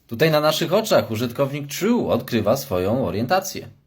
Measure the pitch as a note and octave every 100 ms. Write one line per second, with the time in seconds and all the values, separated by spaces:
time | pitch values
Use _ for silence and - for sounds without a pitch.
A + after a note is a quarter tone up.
0 | - A2+ D#3 D3+ D3+ D3+ E3+ G3 G#3+ D3
1 | G#2+ A2 B2 B2 C3+ C#3+ C#3+ - G3+ A#3+
2 | F2+ A2+ - A#2 G2 C#3 - F2+ F#2 B2+
3 | F#2+ F#2+ A#2+ F#3 F#3+ - - -